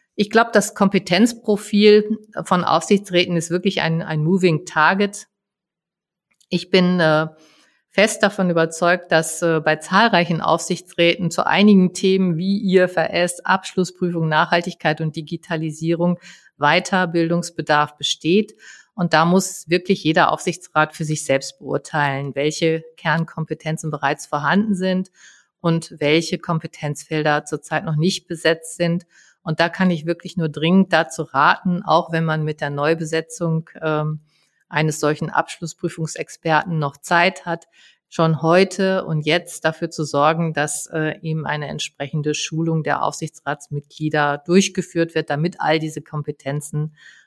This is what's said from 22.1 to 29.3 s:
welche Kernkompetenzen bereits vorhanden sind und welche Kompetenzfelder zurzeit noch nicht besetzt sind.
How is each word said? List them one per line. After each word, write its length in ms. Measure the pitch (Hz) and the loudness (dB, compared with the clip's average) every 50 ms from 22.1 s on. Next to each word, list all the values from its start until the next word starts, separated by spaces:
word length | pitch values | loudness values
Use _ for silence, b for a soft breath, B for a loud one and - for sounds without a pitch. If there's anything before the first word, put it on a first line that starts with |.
| 139 135 139 139 127 | -2 -4 -6 -6 -6
welche 480 | 139 143 156 151 - 170 160 160 160 160 - _ | -4 -4 -4 -2 0 0 0 0 -2 -6 -10 _
Kernkompetenzen 920 | - - 165 156 165 160 - - - 156 - 160 - - 160 156 - - 156 | -6 -2 -2 0 0 -2 -4 -6 -8 -6 -8 -8 -8 -6 -6 -6 -6 -6 -8
bereits 360 | 147 139 143 139 151 - - | -6 -2 -2 -2 -2 -4 -6
vorhanden 500 | - 156 143 151 143 170 202 220 220 196 | -6 -6 -4 0 2 2 2 2 0 0
sind 360 | 175 185 185 185 185 185 - b b b b b b b b b _ | -2 0 0 0 -2 -4 -6 b b b b b b b b b _
und 340 | - 170 165 165 - - 165 | -2 0 0 0 -2 -6 -8
welche 420 | 151 151 143 151 165 165 - 185 170 | -2 0 2 2 2 2 0 -6 -6
Kompetenzfelder 1080 | - - 170 160 - 160 - - 156 147 143 - - - 160 156 151 156 147 151 - | -4 -4 -4 -4 -4 -8 -12 -8 -6 -6 -6 -8 -8 -6 -4 -2 0 0 0 0 -2
zurzeit 400 | - 156 147 - - 160 151 208 | -4 -8 -8 -6 -4 -6 -4 -4
noch 100 | 170 151 | -2 -2
nicht 320 | 151 160 190 196 - _ | 0 0 0 0 -2 _
besetzt 480 | - 170 160 - 165 165 165 160 - - | -10 -8 -2 0 0 0 0 -4 -10 -6
sind. 300 | - 175 170 170 180 - b b b b b | -2 -2 0 -2 -2 -4 b b b b b